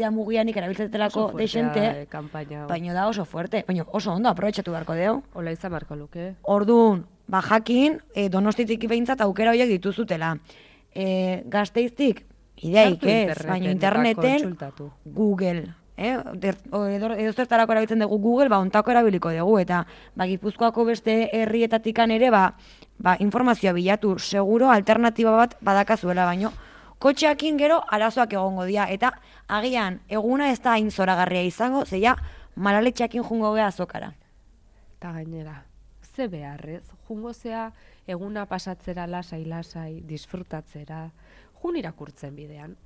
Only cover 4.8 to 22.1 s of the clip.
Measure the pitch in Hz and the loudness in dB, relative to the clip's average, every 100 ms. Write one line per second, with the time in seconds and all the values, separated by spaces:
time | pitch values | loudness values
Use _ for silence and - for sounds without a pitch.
4.8 | 165 165 190 240 - 175 165 165 185 160 | -6 -2 0 -2 -6 -10 -8 -8 -8 -8
5.8 | - 147 147 170 180 185 - 202 208 233 | -10 -12 -12 -12 -12 -10 0 2 4 6
6.8 | 226 185 165 _ - 190 180 220 220 247 | 6 4 -2 _ -4 -2 2 2 4 4
7.8 | 294 311 - - 196 185 208 214 226 226 | 4 0 -6 -4 -2 2 2 2 0 -2
8.8 | 220 233 240 269 208 190 226 233 247 185 | 0 0 0 0 0 2 4 4 4 2
9.8 | 196 202 226 170 165 156 - - - - | 0 -4 -4 -2 -2 -4 -8 -20 -20 -20
10.8 | _ 190 190 185 185 185 - 208 202 233 | _ -6 -2 0 0 -4 -4 -2 -2 0
11.8 | 240 - 277 - - _ _ - 160 196 | -2 0 0 0 -6 _ _ -10 2 6
12.8 | 208 170 180 220 190 156 156 185 185 190 | 6 4 2 2 2 -2 -2 -2 0 0
13.8 | 190 - 240 220 254 285 294 170 139 - | 2 2 2 2 2 2 0 -6 -12 -12
14.8 | 143 - 156 147 214 190 185 175 165 165 | -16 -16 -10 -2 0 2 0 -2 -6 -14
15.8 | _ - 208 254 - 185 196 185 - 202 | _ -8 -4 -4 -6 -6 -4 -6 -6 -4
16.8 | 202 202 220 214 220 208 247 233 226 220 | -4 -2 -4 -2 -2 -2 0 2 4 2
17.8 | 220 226 208 214 214 240 277 202 185 214 | 2 0 2 2 2 4 4 4 4 2
18.8 | 214 240 226 185 170 165 180 220 175 180 | 4 4 4 2 0 0 2 4 2 0
19.8 | 170 - - - 185 190 214 - 233 233 | -4 -10 -16 -6 -4 -2 -4 0 0 2
20.8 | 233 226 226 220 220 220 220 226 226 226 | 0 0 0 0 0 0 0 0 0 0
21.8 | 220 226 226 | 0 2 2